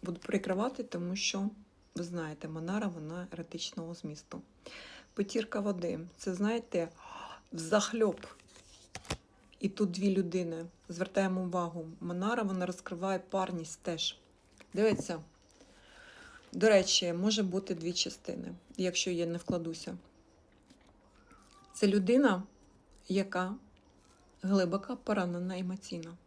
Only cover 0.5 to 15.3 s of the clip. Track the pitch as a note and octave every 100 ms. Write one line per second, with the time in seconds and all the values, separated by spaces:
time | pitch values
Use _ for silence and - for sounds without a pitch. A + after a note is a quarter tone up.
0.5 | F#3+ A#3 C4 A3+ F3 F3 G3 - F#3+ G3
1.5 | G#3 - _ _ - F3 F3 D#3+ D3+ D#3+
2.5 | D#3+ E3 G3+ G#3 E3+ D#3 E3+ F3+ - E3
3.5 | E3 - - E3 E3+ D#3 D3+ - - -
4.5 | - - - - - - - G3 A3+ G#3+
5.5 | A3 G3+ F#3 E3+ D#3+ F3 - - F3+ G3+
6.5 | A#3 - F3+ E3 - - - - - _
7.5 | E3+ D#3+ G#3 G3+ A3+ G#3+ - - - -
8.5 | - - - - - - - _ - -
9.5 | - G3 G3 G#3 F3 G3 F#3+ F3 F3+ E3+
10.5 | E3 E3+ - - E3+ F#3 - F#3+ F#3 F#3
11.5 | F3 E3+ E3 D#3+ D#3+ E3+ F3 G3 A#3+ G#3
12.5 | F#3+ F3+ F3+ - F3 F#3+ F#3+ F#3+ F#3+ F#3
13.5 | F3 D#3+ - - E3 - - - _ -
14.5 | - - F3 A3 G#3 - E3 D#3